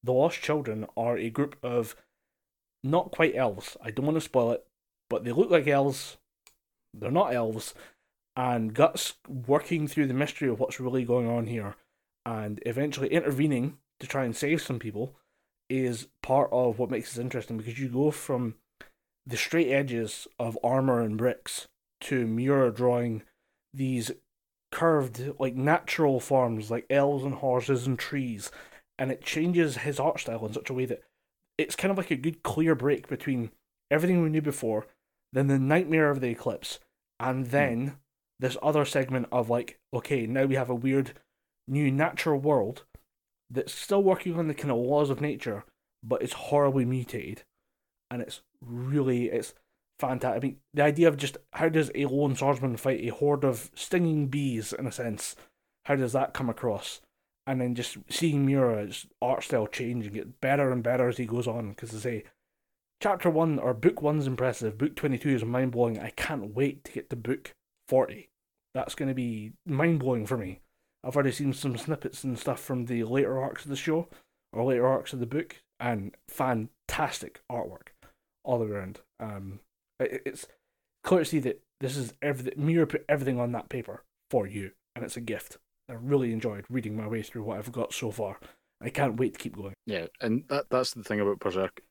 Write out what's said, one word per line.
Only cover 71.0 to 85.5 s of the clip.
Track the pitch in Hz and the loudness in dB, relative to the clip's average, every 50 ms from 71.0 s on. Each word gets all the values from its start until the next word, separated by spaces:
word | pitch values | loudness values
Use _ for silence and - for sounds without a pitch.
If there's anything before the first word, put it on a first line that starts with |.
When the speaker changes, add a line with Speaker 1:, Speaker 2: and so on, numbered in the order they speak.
| - | -10
Speaker 1:
I've | 123 127 | -2 0
already | 147 139 139 120 | 2 2 2 0
seen | - 147 139 131 | 0 -2 -2 -2
some | 135 - 143 123 | -2 -2 -4 -4
snippets | 110 - - 156 139 - 135 - - - | -4 -2 -4 -4 -4 -4 -8 -8 -6 -6
and | 135 123 113 | -4 -4 -4
stuff | - - 127 - | -2 -4 -4 -4
from | - - 139 127 120 | -4 -6 -4 -4 -2
the | 117 127 117 113 | -2 -2 -2 -2
later | 110 120 135 139 98 131 131 | 0 2 2 2 2 2 -2
arcs | 131 139 - - - | -2 -4 -6 -8 -10
of | 147 | -8
the | 139 | -8
show, | 131 - 170 156 160 165 - - - _ _ _ _ _ _ - | -6 -2 0 0 0 -2 -4 -10 -20 _ _ _ _ _ _ -4
or | 107 117 | -2 2
later | 131 131 120 120 | 2 4 4 4
arcs | 127 131 127 - - - | 4 4 2 0 -4 -6
of | 131 | -6
the | 120 | -6
book, | 117 127 147 170 - - - _ _ _ _ | -4 -2 -4 -4 -6 -12 -20 _ _ _ _
and | 123 123 117 107 98 101 - - _ - | -4 -2 -2 -2 -4 -8 -10 -16 _ -18
fantastic | - - 139 131 123 113 110 113 _ _ _ - - - 160 139 - - - - - - _ _ | -4 -2 0 0 0 0 -2 -6 _ _ _ -8 -2 -2 -2 -2 -2 -6 -10 -12 -16 -18 _ _
artwork | - 120 90 - - - - - _ _ _ - _ _ _ _ _ _ _ | -6 -6 -6 -6 -8 -14 -20 -20 _ _ _ -20 _ _ _ _ _ _ _
all | - 127 120 113 | 0 0 0 0
around. | 107 104 101 95 95 101 - - _ _ _ | -2 -4 -6 -6 -8 -12 -14 -18 _ _ _
Um, | 120 110 104 98 95 98 98 101 _ _ _ _ _ _ _ _ | -10 -10 -8 -10 -10 -12 -14 -14 _ _ _ _ _ _ _ _
it, | 131 - - 131 - | -4 -2 -2 -4 -8
it's | - - - - - _ _ _ _ _ _ _ _ _ _ _ | -8 -10 -10 -14 -18 _ _ _ _ _ _ _ _ _ _ _
clear | - 185 185 | 2 4 4
to | 160 | 4
see | - - 156 | 2 0 0
that | 135 127 - - _ _ _ _ | 0 0 -4 -4 _ _ _ _
this | - 127 131 | -8 -6 -4
is | 143 127 113 - _ - | -4 -6 -8 -8 _ -4
everything, | 147 143 127 127 127 - | -4 -2 -2 -4 -8 -4
Miura | 143 147 151 165 170 160 | -2 0 2 4 4 4
put | - - 156 - - | 2 2 -6 0 0
everything | 147 147 135 131 131 123 | 0 0 2 -2 0 0
on | 123 120 120 | -2 -2 -2
that | 113 - - | -6 -8 -8
paper | - 131 113 - - - _ _ _ _ _ _ | -8 -10 -8 -8 -12 -16 _ _ _ _ _ _
for | - 127 104 95 | 0 0 0 0
you, | 101 104 98 95 - _ _ _ _ | -4 -8 -8 -10 -12 _ _ _ _
and | - 120 | -10 -10
it's | - - | -8 -10
a | - | -10
gift. | 117 113 110 98 - - | -6 -6 -6 -6 -6 -12